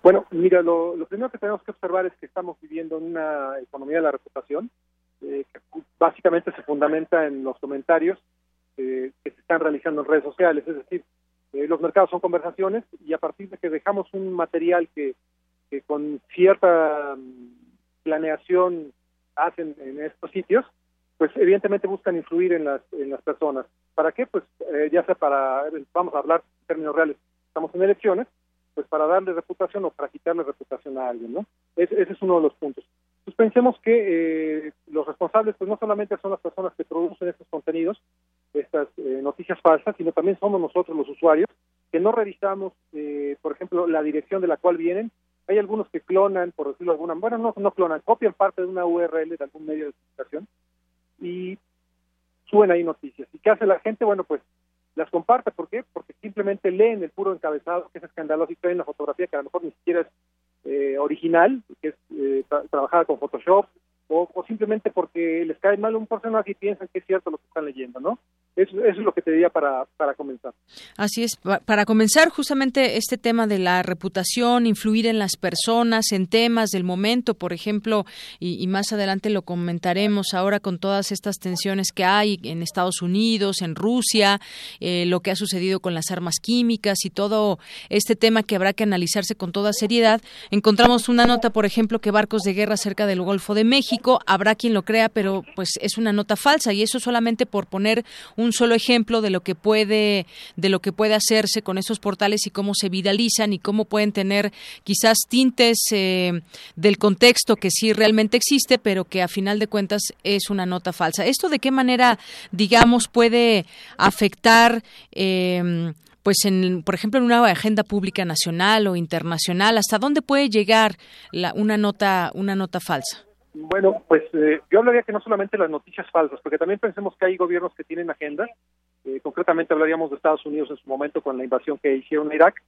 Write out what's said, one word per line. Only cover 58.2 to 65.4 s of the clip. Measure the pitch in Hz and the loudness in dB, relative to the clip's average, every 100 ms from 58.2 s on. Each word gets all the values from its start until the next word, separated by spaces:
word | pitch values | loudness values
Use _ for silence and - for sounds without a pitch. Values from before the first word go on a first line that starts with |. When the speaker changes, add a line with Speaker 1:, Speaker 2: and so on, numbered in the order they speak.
| 156 156 165 | -6 -2 -2
Speaker 1:
y | |
traen | 170 175 180 | -4 -4 -4
una | |
fotografía | 147 - 147 - | -8 -8 -8 -6
que | 180 | -6
a | - | -6
lo | |
mejor | 139 175 | -6 -8
ni | 165 | -10
siquiera | _ - 170 | _ -2 -2
es, | 160 _ _ _ _ _ | -4 _ _ _ _ _
eh, | 139 139 139 139 | -8 -4 -4 -2
original, | 147 156 165 170 190 262 _ - | -4 -4 2 4 4 2 _ -10
que | 156 | -10
es, | - _ | -10 _
eh, | 156 139 135 - | -6 -4 -4 -4
tra-, | 147 147 | -6 -4
trabajada | 147 139 170 | -4 0 0
con | 165 143 | 0 -4
Photoshop, | 143 135 - 196 - _ _ _ _ | -6 -6 2 2 2 _ _ _ _
o, | 160 175 | -2 -2
o | - | -8
simplemente | 175 220 208 214 - | -10 -6 -4 -2 -2
porque | - 170 170 165 165 | -4 -4 -4 -2 -2